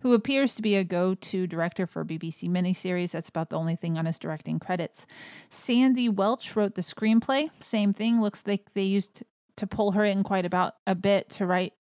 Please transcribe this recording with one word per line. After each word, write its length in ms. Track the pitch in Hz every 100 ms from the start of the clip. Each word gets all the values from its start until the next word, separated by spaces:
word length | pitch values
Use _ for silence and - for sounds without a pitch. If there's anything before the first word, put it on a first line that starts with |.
who 140 | 254
appears 400 | 240 220 269 277
to 80 | -
be 120 | 220
a 100 | 196
go-to 640 | 185 175 185 185 - 190 185
director 400 | 170 170 - 180
for 160 | 165
B 140 | 156 160
B 140 | 165
C 180 | - 170
miniseries. 640 | 180 180 185 180 180 175
That's 180 | 165 170
about 220 | - 160
the 80 | 160
only 180 | 165 165
thing 220 | 170 160
on 80 | 165
his 120 | 165
directing 400 | 160 156 - 160
credits. 480 | - 180 170 - - - - - -
Sandy 580 | - - 240 262 254 240
Welch 480 | 196 196 247 - 220
wrote 180 | 202
the 60 | -
screenplay. 720 | 175 - 220 226 - 269 311 _
Same 320 | - 220 208
thing. 300 | 196 226 233
Looks 220 | 208 - -
like 260 | 196 _
they 100 | -
used 400 | 190 196 185 - - _ _ -
to 80 | 202
pull 260 | - 208
her 120 | 196
in 180 | 208 196
quite 240 | 196 190 175
about 300 | 180 185 - -
a 80 |
bit 340 | 185 196 196 -
to 180 | - 185
write 280 | 185 185 _